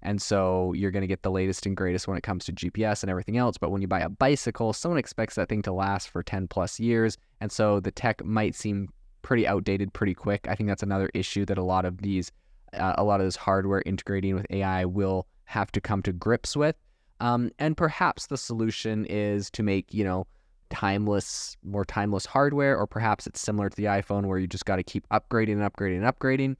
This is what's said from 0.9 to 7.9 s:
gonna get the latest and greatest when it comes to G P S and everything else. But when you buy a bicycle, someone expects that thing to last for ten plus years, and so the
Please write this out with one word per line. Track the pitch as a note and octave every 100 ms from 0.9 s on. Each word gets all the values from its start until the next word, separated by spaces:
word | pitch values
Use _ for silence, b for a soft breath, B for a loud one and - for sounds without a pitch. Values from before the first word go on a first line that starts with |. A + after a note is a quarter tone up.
gonna | G2 F#2+
get | F#2+
the | G2
latest | F#2 F#2+ F#2 G2+
and | F#2+
greatest | F#2 F2+ -
when | F2+
it |
comes | - F#2
to | -
G | G2 -
P | G#2+
S | G#2+ G2+
and | F#2+
everything | F2+ F2+ A#2
else. | B2 -
But | D#2+
when | G2
you | F#2+
buy | F#2
a | E2+
bicycle, | G2+ C3+ D3 - - A2+
someone | - E3+ E3
expects | - - A2
that | - F2+
thing | G#2+
to | G2
last | F#2 G2 G2 -
for | -
ten | - G2 F#2
plus | - F2+ -
years, | A#2 A#2 A2+ - _ -
and | G#2+
so | - G#2+ G2+
the | F#2+